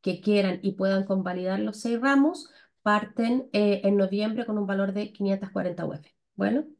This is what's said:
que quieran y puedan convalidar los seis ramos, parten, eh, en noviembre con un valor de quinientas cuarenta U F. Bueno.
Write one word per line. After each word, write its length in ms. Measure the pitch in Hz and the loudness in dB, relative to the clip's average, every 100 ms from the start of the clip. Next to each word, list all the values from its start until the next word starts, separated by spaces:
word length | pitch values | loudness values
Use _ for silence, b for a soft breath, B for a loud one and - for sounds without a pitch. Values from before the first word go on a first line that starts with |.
que 200 | 190 175 | -4 -2
quieran 380 | 208 208 190 - | 2 4 2 0
y 120 | 196 | -2
puedan 300 | 190 190 196 190 | 0 0 0 0
convalidar 540 | 190 180 180 185 196 | -2 0 -4 -2 -2
los 180 | 214 208 | -2 -4
seis 220 | 233 233 | -4 0
ramos, 520 | 262 277 285 - - B B _ | 2 4 4 0 -14 B B _
parten, 680 | 208 208 208 - 233 254 - | 0 0 0 -2 0 0 0
eh, 280 | 208 208 196 | 2 2 2
en 140 | 196 202 | 2 4
noviembre 480 | 190 202 214 220 226 | 2 0 -2 -4 -4
con 140 | 208 | -4
un 80 | 196 | -2
valor 260 | 196 196 | -2 -2
de 180 | 196 208 | -4 -8
quinientas 380 | - 196 196 196 | -4 -2 -2 -4
cuarenta 360 | 190 180 170 160 | -4 -4 -4 -8
U 80 | |
F. 220 | 151 - _ _ - | -8 -16 _ _ -2
Bueno. 300 | 196 247 302 | 0 0 -4